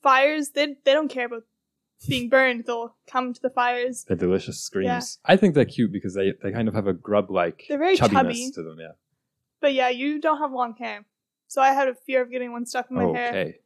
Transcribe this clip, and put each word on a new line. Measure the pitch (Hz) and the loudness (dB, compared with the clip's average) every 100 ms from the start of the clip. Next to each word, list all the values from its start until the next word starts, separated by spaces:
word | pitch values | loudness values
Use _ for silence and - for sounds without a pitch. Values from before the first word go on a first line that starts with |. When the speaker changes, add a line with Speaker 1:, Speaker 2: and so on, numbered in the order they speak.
Speaker 1:
Fires, | 277 262 277 311 285 - | 4 4 4 2 -4 -2
they, | 294 277 277 | -2 0 2
they | |
don't | 285 302 | 4 2
care | 262 240 | -4 -8
about | 233 _ _ _ _ _ _ - | -8 _ _ _ _ _ _ -4
being | 262 240 | -2 4
burned. | 262 262 240 233 | 4 4 0 -4
They'll | 233 233 _ _ | -6 -6 _ _
come | 254 254 | -4 -4
to | 240 | -4
the | 254 | -4
fires. | 254 247 247 247 247 - | 0 0 0 -4 -6 -6
Speaker 2:
The | 82 | -2
delicious | 90 190 - 85 | 2 0 -2 -10
Speaker 1:
Yeah. | - 98 95 - | -6 -4 -2 -2
Speaker 2:
screams. | - - - | -6 -8 2
I | 185 | 4
think | 202 147 | 6 4
they're | 117 | 0
cute | - 110 | 0 -2
because | 95 101 95 | -2 -6 -2
they, | 98 - | -2 -2
they | 98 | -6
kind | 107 110 | -2 -2
of | 104 | -2
have | 98 | -2
a | |
grub-like | 87 - 104 95 92 87 - - | -4 0 0 0 0 0 -2 -6
Speaker 1:
They're | 294 | -2
very | 339 381 | 2 4
Speaker 2:
chubbiness | - | 4
Speaker 1:
chubby. | 269 262 240 254 269 | 4 2 -2 -10 -10
Speaker 2:
to | |
them, | 80 80 | -14 -14
yeah. | 80 - _ _ _ _ _ _ | -18 -20 _ _ _ _ _ _
Speaker 1:
But | 294 | 0
yeah, | 269 254 | 2 0
you | 247 277 302 | 0 -4 -2
don't | 311 302 | 0 0
have | 302 | -2
long | 262 240 226 | -4 -6 -6
hair. | 233 208 208 _ _ _ _ | -12 -12 _ _ _ _ _
So | - | 2
I | 269 | 4
had | 277 269 | 4 0
a | 254 - | -4 -2
fear | 262 | -2
of | 247 | 0
getting | 247 247 | -4 -6
one | 240 240 | -8 -6
stuck | 254 247 | -6 -4
in | 254 | -2
my | - | 0
hair. | 247 240 | 0 -2
Speaker 2:
Okay. | 196 180 - | -2 -4 -8